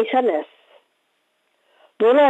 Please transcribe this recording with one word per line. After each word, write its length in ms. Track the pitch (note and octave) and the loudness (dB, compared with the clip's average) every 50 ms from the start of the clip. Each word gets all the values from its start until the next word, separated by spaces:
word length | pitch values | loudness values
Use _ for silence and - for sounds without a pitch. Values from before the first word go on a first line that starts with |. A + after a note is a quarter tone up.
| A3+ | 0
izanez. 400 | A3+ B3+ C4 B3+ G#3+ E3 D3+ - - _ _ _ _ _ _ _ _ _ _ _ _ _ _ _ _ _ _ _ _ _ _ _ _ _ _ _ _ _ - | 0 -2 -2 -2 -2 -4 -6 -8 -12 _ _ _ _ _ _ _ _ _ _ _ _ _ _ _ _ _ _ _ _ _ _ _ _ _ _ _ _ _ -2
Nola 280 | C4 A#3 B3+ D4 D4 | 0 0 2 2 2